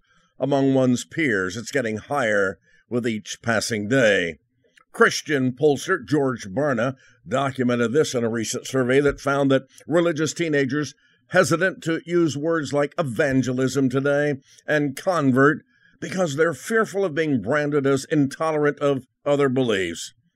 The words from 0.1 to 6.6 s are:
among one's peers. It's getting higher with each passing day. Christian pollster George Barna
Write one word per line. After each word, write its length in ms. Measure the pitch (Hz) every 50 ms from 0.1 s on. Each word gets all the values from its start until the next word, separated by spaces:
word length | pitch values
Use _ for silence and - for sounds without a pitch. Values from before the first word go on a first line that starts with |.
| _ _ _ _ _ -
among 320 | - 135 143 139 139 135
one's 320 | 135 131 131 127 123 117 -
peers. 500 | - - - 160 139 107 98 92 92 90
It's 160 | 117 107 -
getting 280 | - 143 120 113 107 104
higher 600 | - - 139 143 127 110 104 101 98 95 98 _ _ _ _ _ _ -
with 180 | 107 123 117
each 360 | 123 113 107 - - - -
passing 480 | - 117 113 104 - - 117 107 104 101
day. 480 | 127 135 123 107 101 95 87 85 80 - _ _ _ _ _ _ _ _ _ _
Christian 600 | - - 233 202 - - - - 156 139 131 127
pollster 500 | 123 131 147 151 143 123 - - 190 165
George 440 | 123 - 143 151 139 135 127 110 -
Barna 480 | 101 92 120